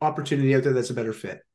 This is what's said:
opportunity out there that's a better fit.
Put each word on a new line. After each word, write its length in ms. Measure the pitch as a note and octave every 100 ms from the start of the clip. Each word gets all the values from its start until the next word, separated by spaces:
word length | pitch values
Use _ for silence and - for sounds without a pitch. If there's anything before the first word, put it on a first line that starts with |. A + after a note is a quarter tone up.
opportunity 540 | - - C3+ C#3+ C3+
out 80 | C3+
there 80 | C#3
that's 180 | B2+ A#2
a 40 |
better 180 | B2 A2+
fit. 280 | G#2+ G2 F2+ _